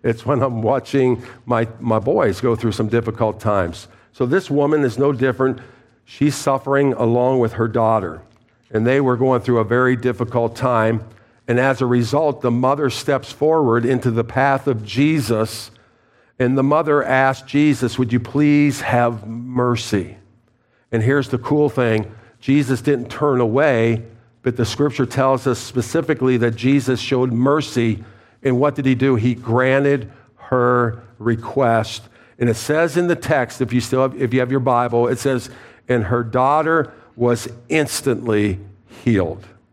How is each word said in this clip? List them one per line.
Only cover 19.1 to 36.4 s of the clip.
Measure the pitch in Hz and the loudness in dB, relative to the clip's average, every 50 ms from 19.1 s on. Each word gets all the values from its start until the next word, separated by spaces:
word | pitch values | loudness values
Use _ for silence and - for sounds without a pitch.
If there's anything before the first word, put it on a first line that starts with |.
| 120 107 101 | -2 -4 -10
mercy?" | 110 113 120 120 127 127 127 123 123 120 113 - - 110 101 85 - - - _ _ _ _ _ _ _ _ _ _ _ _ _ _ | -10 -10 -10 -10 -6 -2 0 0 0 0 -2 -2 -4 -4 -4 -4 -6 -14 -20 _ _ _ _ _ _ _ _ _ _ _ _ _ _
And | 117 113 110 | -4 0 2
here's | 127 139 143 135 - | 2 2 2 0 -2
the | 135 | -4
cool | 117 - - 165 147 147 | -6 -2 0 0 2 2
thing. | 143 - 139 123 113 110 107 104 - - - - - _ _ | 2 0 0 0 2 0 0 -2 -6 -12 -20 -20 -20 _ _
Jesus | - - 135 147 143 120 135 113 | -2 2 2 2 2 2 -2 -2
didn't | 107 147 143 123 123 - | 0 0 0 0 -2 -8
turn | - - 151 147 135 123 | -6 -2 0 0 2 2
away, | 123 110 110 135 151 151 131 113 113 117 117 113 117 - - - _ _ _ _ - | 0 2 2 2 2 2 2 2 2 2 0 -2 -4 -10 -20 -20 _ _ _ _ -4
but | 127 120 | -4 -2
the | - 120 | 0 -4
scripture | - - - 143 147 123 - 131 | -4 0 -2 -2 -2 0 -2 -2
tells | 113 - 131 131 135 135 120 - | -2 0 0 2 2 2 0 0
us | 135 120 - | -2 -2 -2
specifically | - - - 127 113 - - 165 165 - 151 - 131 131 127 | -6 -6 -4 -4 -4 -2 -2 -2 0 0 -2 0 2 2 2
that | 117 120 120 113 | 2 2 0 -2
Jesus | 113 123 131 143 143 131 127 127 113 | 0 0 2 2 2 2 0 -2 -2
showed | - - 135 123 131 127 113 | -2 -2 0 0 0 0 0
mercy. | 117 127 139 147 156 143 - - 123 117 113 107 95 - - - - _ _ _ _ - | 0 2 2 2 0 -2 -2 -2 0 0 0 -2 -4 -8 -18 -20 -20 _ _ _ _ -2
And | 135 127 120 | 0 2 2
what | 143 147 - | 0 0 0
did | 147 135 | 0 0
he | 135 131 | 0 0
do? | 113 127 139 131 | 2 2 2 2
He | 113 110 127 120 | 2 0 0 -2
granted | 120 - 113 113 123 127 131 131 139 139 143 143 135 113 - - - _ _ _ | -2 -4 -2 0 2 2 4 2 2 2 2 0 0 -4 -10 -18 -20 _ _ _
her | _ - - 131 127 123 123 123 123 120 117 110 117 - - - _ | _ -6 -2 0 2 2 2 2 2 2 0 -2 -8 -16 -20 -20 _
request. | 104 117 113 113 - - - 139 131 117 113 113 107 - - - - - _ - - - _ - | -2 -2 -2 -2 -4 -6 -2 0 2 2 2 2 0 -2 -10 -14 -16 -20 _ -20 -20 -20 _ -2
And | 123 120 | -2 0
it | 110 | 0
says | 113 - - 147 156 170 165 135 | -2 -2 -2 0 2 0 2 0
in | 175 175 | 0 0
the | 175 175 | 0 -2
text, | 170 - - 160 139 127 117 - - | -2 0 0 0 0 0 -2 -4 -6
if | 127 107 120 | -4 -2 0
you | 123 | -2
still | 113 - 131 131 135 | -2 0 0 0 0
have, | 135 123 - | 0 0 -4
if | 131 113 120 | -4 0 0
you | 131 | 0
have | 127 123 | 0 0
your | 135 139 | -2 -2
Bible, | 123 131 123 120 123 120 117 120 120 | 0 2 2 2 0 0 0 0 0
it | 120 127 - | 0 -2 -2
says, | - 139 135 120 117 - - - - - - _ _ - | -2 -2 -2 -2 -4 -10 -20 -20 -20 -20 -20 _ _ -2
"And | 127 120 104 | 0 0 0
her | 90 123 120 117 | 0 0 -2 -2
daughter | 113 113 127 | -2 0 2